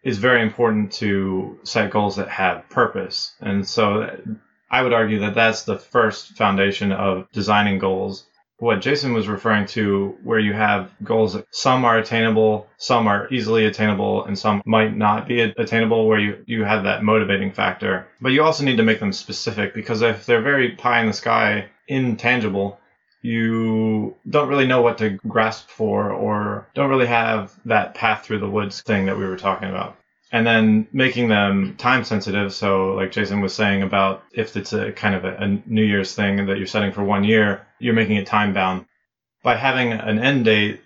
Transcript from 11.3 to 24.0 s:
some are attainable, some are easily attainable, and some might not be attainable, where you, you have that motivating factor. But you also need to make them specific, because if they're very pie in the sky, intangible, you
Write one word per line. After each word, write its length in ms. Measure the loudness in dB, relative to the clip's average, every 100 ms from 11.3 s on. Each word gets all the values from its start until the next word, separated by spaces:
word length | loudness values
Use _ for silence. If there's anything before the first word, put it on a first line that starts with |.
| -2 -10
some 360 | -4 2 2 4
are 100 | 2
attainable, 680 | 2 0 2 4 4 2 -4 -10
some 300 | 0 2 4
are 200 | 0 -2
easily 320 | -4 0 2
attainable, 600 | 2 2 0 0 0 -2
and 140 | -2 -4
some 220 | 0 0 2
might 280 | 2 2
not 320 | 2 0 0 -2
be 140 | 0
attainable, 640 | 0 -2 -2 0 2 2 2
where 120 | 2
you, 260 | 0 -4 -6
you 180 | -4
have 200 | 0 0
that 180 | 0 0
motivating 500 | 2 2 2 0 -2
factor. 540 | -2 -4 -2 -4 -4 -6 -8
But 120 | 0
you 100 | 2
also 220 | 2 2
need 120 | 0 2
to 60 |
make 180 | 2 2
them 140 | -2
specific, 580 | -4 -8 -10 -8 -4 -6
because 300 | -6 -6 0
if 240 | 0 0 0
they're 160 | 2
very 300 | 2 0 0
pie 280 | -2 0 2
in 60 | 0
the 80 |
sky, 560 | -2 0 2 2 -2 -6 _ -6
intangible, 920 | -2 -2 -2 0 0 0 -2 -4 -6 _ _ _ _
you 920 | -4 -2 0 0 0 0 0 0